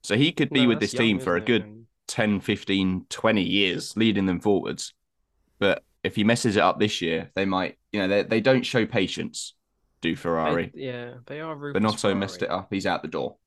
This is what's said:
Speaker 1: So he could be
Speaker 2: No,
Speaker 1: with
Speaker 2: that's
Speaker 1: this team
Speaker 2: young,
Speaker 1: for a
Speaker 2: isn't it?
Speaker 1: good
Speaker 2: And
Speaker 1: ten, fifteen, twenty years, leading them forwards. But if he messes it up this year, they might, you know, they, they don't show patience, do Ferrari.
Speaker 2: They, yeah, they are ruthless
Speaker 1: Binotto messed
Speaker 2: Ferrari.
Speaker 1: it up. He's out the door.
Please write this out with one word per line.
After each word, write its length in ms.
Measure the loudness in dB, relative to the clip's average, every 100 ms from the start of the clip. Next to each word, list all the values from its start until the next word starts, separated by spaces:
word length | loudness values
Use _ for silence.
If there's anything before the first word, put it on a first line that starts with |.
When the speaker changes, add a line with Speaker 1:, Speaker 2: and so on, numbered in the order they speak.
Speaker 1:
So 140 | 0 2
he 160 | 2
could 200 | 2 0
be 100 | 4
Speaker 2:
No, 40 | 4
Speaker 1:
with 120 | 4
Speaker 2:
that's 20 |
Speaker 1:
this 140 | 0
team 240 | 2 2 2
Speaker 2:
young, 20 |
Speaker 1:
for 160 | 0 0
a 40 |
Speaker 2:
isn't 20 |
it? 40 | 2
Speaker 1:
good 160 | 0
Speaker 2:
And 240 | 0 -14 -20 _ -10
Speaker 1:
ten, 320 | 0 2 2
fifteen, 640 | 0 -2 0 2 2 0 -4
twenty 360 | -2 2 2
years, 520 | 2 2 0 0 -6 0
leading 300 | 2 2 0
them 140 | 0
forwards. 520 | 2 2 0 -8 -10 _ _ _ _ _ _ _
But 240 | 2 2 _ _
if 140 | -4 2
he 80 |
messes 320 | 4 4 2 4
it 60 |
up 180 | 4 4
this 200 | 0 0
year, 300 | -2 -4 -4
they 100 | -4
might, 340 | -2 0 -2 -8 _
you 80 | -4
know, 80 | 0
they, 140 | 0
they 160 | 2 2
don't 260 | 4 2 2
show 200 | 0 0
patience, 680 | 0 -2 -4 -8 -10 -14 _ _ _ _ _
do 140 | -4 -2
Ferrari. 560 | -2 0 0 -2 -4
Speaker 2:
They, 80 | -8 -10
yeah, 280 | -10 -12 -16 -14
they 140 | -12
are 140 | -10 -10
ruthless 260 | -6 0
Speaker 1:
Binotto 340 | 0 0 0 0
messed 260 | -4 -6
Speaker 2:
Ferrari. 0 |
Speaker 1:
it 80 | -4
up. 180 | -4 -4
He's 160 | -4 -2
out 160 | -4
the 60 | -4
door. 280 | -6 -6 -8